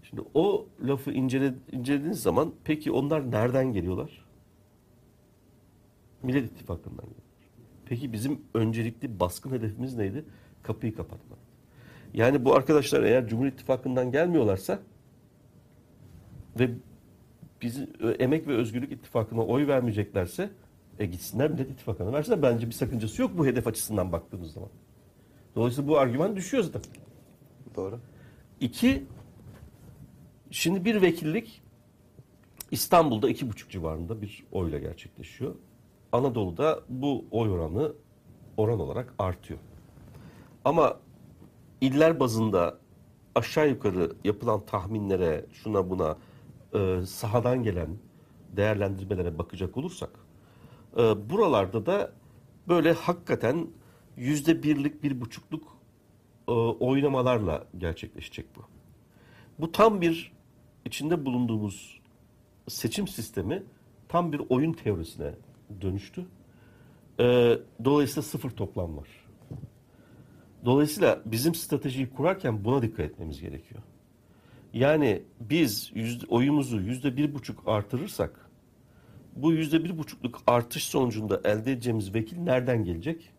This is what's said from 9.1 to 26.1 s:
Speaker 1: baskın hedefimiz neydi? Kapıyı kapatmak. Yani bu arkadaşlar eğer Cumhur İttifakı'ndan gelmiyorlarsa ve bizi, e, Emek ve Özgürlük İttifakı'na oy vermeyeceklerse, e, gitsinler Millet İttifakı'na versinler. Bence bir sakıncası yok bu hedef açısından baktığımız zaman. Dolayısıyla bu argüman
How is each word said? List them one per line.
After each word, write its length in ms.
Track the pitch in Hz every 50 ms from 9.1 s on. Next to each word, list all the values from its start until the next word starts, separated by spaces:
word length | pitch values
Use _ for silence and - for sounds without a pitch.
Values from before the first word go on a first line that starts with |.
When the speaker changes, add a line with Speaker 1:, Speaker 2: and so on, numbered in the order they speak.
| 113 90
Speaker 1:
baskın 300 | 90 90 - - - 135
hedefimiz 460 | 131 123 110 107 101 113 123 135 127
neydi? 280 | 117 104 95 101 139 151 - - - - - - _
Kapıyı 320 | - - 113 - - 113 107
kapatmak. 440 | - 85 - - - - - - - - _ _ _ _ _ _ - - - - - - - -
Yani 300 | 110 113 123 139 143 120
bu 100 | 135 135
arkadaşlar 480 | 139 135 - 160 147 131 - - 139
eğer 260 | 113 104 113 131 127 107
Cumhur 180 | 113 113 131
İttifakı'ndan 680 | 139 131 - - - 135 123 - 131 123 127 127 127
gelmiyorlarsa 680 | 120 143 165 180 175 156 120 104 95 95 - - 190 202 - - - - _ _ _ - _ _ _ _ _ _ _ - _ _ _ - _ _ - _ - - - - - - - - - - - 113
ve 120 | 123 123 117 - - - - - _ - - - - _ - _ - - _ _
bizi, 260 | - 123 117 139 - - - -
e, 80 | - 117
Emek 380 | 110 - - - 151 160 160
ve 80 | 151 139
Özgürlük 380 | 110 123 110 107 123 127 139
İttifakı'na 540 | 143 120 - - - 123 107 - 120 113 113
oy 200 | 85 117 135 147
vermeyeceklerse, 840 | 139 143 131 123 117 104 104 101 - - 98 90 87 - - 185 202 - - - - _ - _ - - -
e, 80 | 107
gitsinler 440 | 90 87 87 - - - 107 135 156
Millet 200 | 151 131 131 131
İttifakı'na 420 | - - - - 110 - 110 101
versinler. 300 | 127 147 156 247 233 175
Bence 240 | 143 127 120 117 117
bir 60 | 117
sakıncası 500 | 110 - 135 110 131 113 107 110 - -
yok 160 | 254 220 190 175
bu 80 | 151
hedef 200 | 135 120 123 117
açısından 460 | 117 110 - - - 107 101 90 90
baktığımız 400 | 85 85 - - - 92 87 80
zaman. 180 | 78 - - 104 - - - _ - - - - _ - - _ - - - - -
Dolayısıyla 340 | 110 113 123 120 143 139 139
bu 80 | 156 151
argüman 380 | 135 127